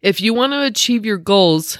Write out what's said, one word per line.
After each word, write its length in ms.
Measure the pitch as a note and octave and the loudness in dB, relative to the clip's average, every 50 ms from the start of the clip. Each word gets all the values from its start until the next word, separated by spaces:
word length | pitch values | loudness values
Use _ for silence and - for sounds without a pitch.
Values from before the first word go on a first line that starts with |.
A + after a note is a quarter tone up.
If 200 | - G3 G3 - | 0 -2 -2 0
you 140 | F3+ A3 A3+ | 0 0 0
want 180 | A#3 B3 C4+ C#4+ | 0 0 -2 0
to 100 | C#4+ C#4+ | -2 -2
achieve 420 | C4+ G#3 - - - B3 A#3 G#3 | -2 -2 -2 -2 0 0 -2 0
your 120 | A3 G#3 F#3 | -2 -4 -4
goals, 600 | E3 - G3+ G3+ F#3+ E3+ D#3+ D#3+ D#3+ - - - | -2 0 2 4 4 4 2 0 -2 -6 -12 -12